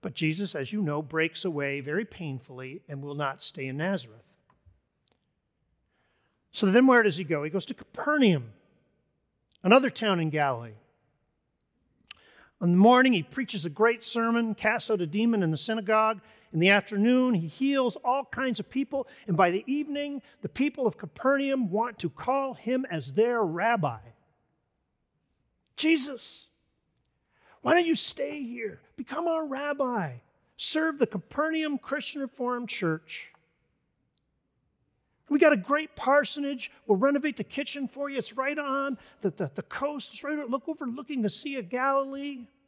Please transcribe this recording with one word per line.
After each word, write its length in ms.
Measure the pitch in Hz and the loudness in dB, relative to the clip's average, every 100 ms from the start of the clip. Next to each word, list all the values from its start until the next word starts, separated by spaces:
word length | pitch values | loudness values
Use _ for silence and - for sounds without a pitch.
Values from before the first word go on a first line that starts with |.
But 120 | 196 | -10
Jesus, 420 | 131 160 160 202 160 | -2 -2 -2 -6 -6
as 160 | 135 | -6
you 100 | 214 | -2
know, 200 | 180 147 | -2 -2
breaks 420 | 151 160 160 160 | -4 0 0 -2
away 380 | 190 151 143 139 | -4 -2 -4 -4
very 240 | 135 160 220 | -4 -4 -4
painfully 760 | - 165 131 - 127 131 160 _ | -8 -10 -10 -12 -14 -14 -14 _
and 160 | 139 | -12
will 120 | 143 143 | -10 -4
not 260 | 143 135 | -4 -4
stay 260 | - - 135 | -10 -8 -8
in 100 | 131 | -4
Nazareth. 460 | 170 196 120 110 _ _ _ _ _ _ _ _ _ _ _ _ _ _ _ _ _ _ _ _ _ _ _ | -2 -2 -6 -20 _ _ _ _ _ _ _ _ _ _ _ _ _ _ _ _ _ _ _ _ _ _ _
So 140 | - 202 | -2 4
then 200 | 208 262 | 6 8
where 160 | 247 | 8
does 140 | 214 160 | 6 0
he 80 | 170 | -2
go? 180 | 156 | -2
He 60 | 151 | -2
goes 160 | 180 - | -6 -6
to 60 | |
Capernaum, 800 | - - - - 302 247 160 117 - _ _ _ _ _ _ _ _ _ _ | -12 -14 -8 -2 4 6 4 0 -18 _ _ _ _ _ _ _ _ _ _
another 280 | 185 240 262 | 4 6 6
town 300 | - 220 185 | -2 0 0
in 100 | 160 | 0
Galilee. 460 | 151 143 120 117 104 _ _ _ _ _ _ _ _ _ _ _ _ _ - _ _ _ _ | 0 0 -2 -8 -18 _ _ _ _ _ _ _ _ _ _ _ _ _ -20 _ _ _ _
In 100 | 175 | 2
the 60 | 180 | 8
morning, 360 | 208 247 262 | 8 8 6
he 100 | 220 | 4
preaches 420 | 156 - 254 208 156 | 0 -6 -6 -6 -6
a 40 | |
great 320 | 147 220 233 | 2 2 2
sermon, 540 | - 240 226 233 226 208 | -4 -2 0 2 0 -2
casts 340 | 220 233 - | -2 -2 -2
out 120 | - | -2
a 60 | 170 | -2
demon 360 | 185 233 226 | 0 2 2
in 80 | 170 | 0
the 60 | 156 | -2
synagogue. 640 | - 220 190 214 220 214 - - _ | -4 -4 0 2 2 -2 -10 -20 _
In 80 | 160 | 2
the 100 | 180 | 6
afternoon, 640 | 202 - 202 220 254 254 214 | 6 4 2 4 4 4 2
he 120 | 165 | -2
heals 480 | - 269 277 254 - | -2 0 2 0 -2
all 280 | 247 262 269 | -2 -2 -2
kinds 340 | - 262 226 | -4 -4 -4
of 100 | - | -4
people. 380 | 262 277 277 254 - - | -4 -4 -4 -6 -12 -4
And 80 | 175 | 4
by 160 | 180 | 4
the 120 | 185 - | 4 -2
evening, 540 | 285 294 285 285 285 - _ | -4 -4 -6 -6 -8 -12 _
the 80 | - | -14
people 380 | - 285 - 240 | -2 -2 0 -4
of 100 | - | -4
Capernaum 720 | 156 - 262 277 277 269 220 | -14 -4 0 0 0 0 0
want 300 | 190 233 226 | -2 -4 -4
to 100 | 175 | -8
call 440 | - - 269 277 | -6 -2 0 -2
him 320 | 247 - 262 262 | -6 -4 -2 -2
as 240 | 165 135 | -6 -6
their 300 | 135 233 240 | 0 2 2
rabbi. 560 | 196 165 214 233 151 113 107 _ _ _ _ _ _ _ _ _ _ _ _ _ _ _ _ - | 0 0 0 2 0 -4 -14 _ _ _ _ _ _ _ _ _ _ _ _ _ _ _ _ -4
"Jesus, 680 | 311 330 269 262 - - - _ _ _ _ _ _ _ _ _ _ _ | 0 0 0 -10 -12 -16 -20 _ _ _ _ _ _ _ _ _ _ _
why 120 | 240 | 4
don't 120 | 330 339 | 4 4
you 100 | 320 | 2
stay 460 | - - 277 294 | 0 -2 -6 -6
here? 400 | 247 240 220 147 _ - | -10 -8 -10 -10 _ -16
Become 300 | 262 277 339 | -10 -6 -2
our 180 | 320 311 | -2 -4
rabbi. 720 | 269 294 285 262 240 165 120 _ _ _ _ | -6 -6 -2 -2 -2 -4 -8 _ _ _ _
Serve 400 | - 311 320 294 | -2 0 0 0
the 100 | 262 | 0
Capernaum 680 | 202 - - 311 320 311 277 | -2 -8 -2 -2 0 -2 -4
Christian 420 | - 285 - 294 | -4 -6 -6 -8
Reformed 480 | 269 _ 247 247 247 | -10 _ -4 -4 -6
Church. 640 | - 170 160 _ - - _ _ _ _ _ _ _ _ _ _ _ _ _ _ _ _ _ _ _ _ | -4 -2 -2 _ -16 -16 _ _ _ _ _ _ _ _ _ _ _ _ _ _ _ _ _ _ _ _
We 80 | 285 | 6
got 160 | 320 | 6
a 40 | 285 | 6
great 380 | 180 294 311 - | 2 0 0 -6
parsonage. 760 | - 285 285 - 285 269 - _ - | 4 4 4 -4 -6 -6 -12 _ 0
We'll 100 | 196 | 2
renovate 400 | 262 285 294 262 | 4 2 -2 -4
the 60 | |
kitchen 440 | 175 - 285 294 269 | -8 -8 -8 -6 -8
for 220 | 269 285 | -6 -6
you. 80 | 277 | -6
It's 180 | - 214 | -8 -4
right 220 | 262 294 | -4 -4
on 400 | 285 269 277 262 - _ | -4 -2 -4 -6 -12 _
the, 80 | 196 | -6
the, 220 | - 151 | -4 -8
the 80 | - | -8
coast. 520 | - - 285 294 - | -12 -6 -4 -6 -10
It's 100 | - | -12
right 260 | 285 302 277 | -6 -6 -4
look 180 | 254 - | -6 -6
overlooking 540 | 311 269 240 262 285 | -8 -8 -8 -8 -2
the 80 | 208 | -2
Sea 280 | - 294 277 | -4 -8 -8
of 120 | 180 | -6
Galilee. 800 | 247 269 269 269 277 285 269 233 _ | -2 0 0 -2 -6 -8 -10 -14 _